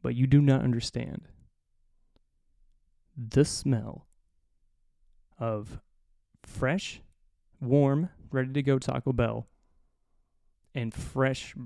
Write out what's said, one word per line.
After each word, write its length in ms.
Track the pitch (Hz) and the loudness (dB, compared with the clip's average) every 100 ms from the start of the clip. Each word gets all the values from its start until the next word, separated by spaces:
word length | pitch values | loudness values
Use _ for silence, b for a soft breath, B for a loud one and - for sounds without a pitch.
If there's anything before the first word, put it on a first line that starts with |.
But 120 | 123 | -4
you 120 | 123 131 | 0 6
do 140 | 143 | 6
not 220 | 143 135 | 8 4
understand 640 | 123 117 - 120 - - - - - _ _ _ _ _ _ _ _ _ _ _ _ _ _ _ _ 143 | 2 0 -4 -8 -8 -12 -16 -20 -20 _ _ _ _ _ _ _ _ _ _ _ _ _ _ _ _ -14
the 280 | 113 135 | 0 2
smell 640 | 147 - - 120 107 - _ _ _ _ _ _ _ _ _ _ _ _ _ _ | 2 0 -2 -2 -2 -14 _ _ _ _ _ _ _ _ _ _ _ _ _ _
of 420 | 117 107 104 - _ _ _ _ _ _ | -6 -6 -8 -14 _ _ _ _ _ _
fresh, 580 | - - 131 185 - - - _ _ _ _ _ | -16 -4 -2 -2 -6 -14 -20 _ _ _ _ _
warm, 500 | 123 143 139 143 180 - - | 2 4 4 2 -2 -8 -6
ready-to-go 480 | 135 131 139 139 135 | -4 -2 -2 0 0
Taco 340 | 131 131 135 | 0 -4 -2
Bell 360 | 123 117 113 - _ _ _ _ _ _ _ _ _ _ _ _ | 0 -2 -4 -12 _ _ _ _ _ _ _ _ _ _ _ _
and 180 | 131 113 | -8 -6
fresh, 600 | - - 131 135 131 - - | -8 -8 0 0 0 -10 -14